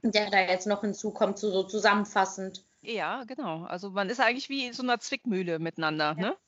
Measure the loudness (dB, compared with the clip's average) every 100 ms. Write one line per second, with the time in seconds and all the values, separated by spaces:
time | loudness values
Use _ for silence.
0 | 2 2 4 4 4 2 2 0 0 -2
1 | -4 2 0 2 0 0 0 2 4 4
2 | 4 2 2 0 -8 -10 _ _ -8 -4
3 | -4 -4 -8 -8 -6 -6 -6 -8 -6 -4
4 | -2 2 2 2 -2 -6 -6 -4 0 0
5 | -2 -6 -2 -2 0 -2 -4 -2 -2 2
6 | 0 0 -2 -4